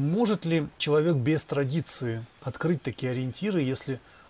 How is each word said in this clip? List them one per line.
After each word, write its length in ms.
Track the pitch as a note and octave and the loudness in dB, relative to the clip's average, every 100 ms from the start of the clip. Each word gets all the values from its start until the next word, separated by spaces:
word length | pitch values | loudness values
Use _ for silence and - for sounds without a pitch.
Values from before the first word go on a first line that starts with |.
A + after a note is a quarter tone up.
Может 440 | C#3+ F#3+ A3+ G#3 E3 | 0 2 2 0 0
ли 220 | E3 C#3+ - | 0 0 -4
человек 380 | D3+ D3+ D#3+ D3 | 2 4 4 2
без 300 | A#2+ D#3 - | 2 0 0
традиции 800 | C#3+ C3+ D#3+ - - B2 A2+ A#2 - | -2 0 0 -2 -2 -2 -4 -8 -12
открыть 400 | B2+ - D#3+ E3 | -10 -2 0 0
такие 300 | - - B2+ | -2 -4 -2
ориентиры, 500 | B2 B2+ - G#3 F#3 | -2 -4 -4 -2 2
если, 380 | C3 C3 - B2+ - - - | 0 0 -4 -8 -10 -20 -10